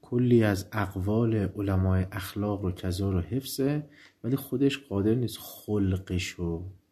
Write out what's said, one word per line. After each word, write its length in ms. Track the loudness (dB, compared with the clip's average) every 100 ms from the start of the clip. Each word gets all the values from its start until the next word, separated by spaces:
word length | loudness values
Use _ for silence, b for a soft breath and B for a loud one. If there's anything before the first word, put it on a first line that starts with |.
کلی 420 | -2 0 6 6
از 240 | 6 2 -2
اقوال 640 | -4 -4 -2 0 2 2
علمای 720 | 2 0 -2 0 2 4 2 0
اخلاق 520 | -4 -8 -4 -2 -2
رو، 80 | -2
کذا 380 | -4 -4 -2 0
رو 100 | 0
حفظه، 640 | -2 -4 -6 -2 -2 -2 -6 B B B
ولی 120 | -4 -4
خودش 420 | -2 0 2 0
قادر 360 | -4 0 2
نیست 240 | 2 0 -6
خلقش 880 | -14 -16 -4 0 2 0 -2 -4 -4
رو 420 | -4 -4 -4 -8 -16 _